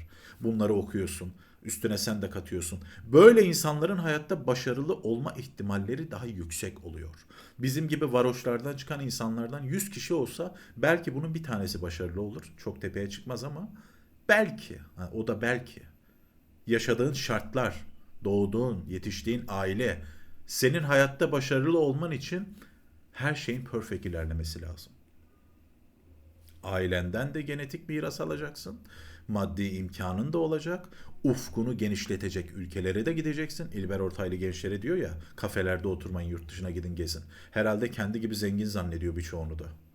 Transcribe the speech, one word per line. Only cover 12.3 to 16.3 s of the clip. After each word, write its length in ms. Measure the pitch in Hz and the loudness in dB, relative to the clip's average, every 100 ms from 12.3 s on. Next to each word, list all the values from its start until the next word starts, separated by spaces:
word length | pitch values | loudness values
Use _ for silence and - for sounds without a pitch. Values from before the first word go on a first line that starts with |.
| 104 - - | -6 -12 -12
Çok 240 | - 98 | -10 -6
tepeye 300 | 101 98 101 | -6 -4 -6
çıkmaz 340 | - 131 120 | -6 -8 -8
ama 280 | 135 147 208 - - - - - - | -6 -8 -10 -12 -20 -20 -20 -4 4
belki. 500 | 214 202 - - - - - | 4 4 -2 -10 -14 -14 -10
Ha, 140 | 90 | -6
o 120 | 110 113 | -4 -2
da 140 | 101 | 0
belki. 420 | 117 127 131 - - - _ - - | 2 0 -2 -16 -20 -20 _ -20 -20